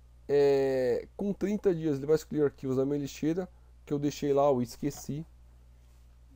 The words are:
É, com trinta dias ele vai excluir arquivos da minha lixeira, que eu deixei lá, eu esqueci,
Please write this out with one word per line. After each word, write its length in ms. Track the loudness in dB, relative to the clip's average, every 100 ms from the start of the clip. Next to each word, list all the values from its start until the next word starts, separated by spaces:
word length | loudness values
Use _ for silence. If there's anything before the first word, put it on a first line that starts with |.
| -20 -18 0
É, 800 | 2 4 4 2 2 2 0 -4 -6
com 160 | -6
trinta 420 | -2 -2 0 0
dias 220 | 0 0 -2
ele 100 | 2
vai 80 |
excluir 280 | 0 0 0
arquivos 320 | 0 0 -2 0
da 80 |
minha 140 | 0 -2
lixeira, 500 | -4 -4 -2 -2 -6 -14 -20 -20
que 80 | -6
eu 60 | -4
deixei 340 | -2 -2 0
lá, 120 | 2
eu 180 | 4 2
esqueci, 640 | -2 -4 -6 -6 -10 -10 -10 -18 -20 -20 -20 -20 -20 -20 -20 -20 -20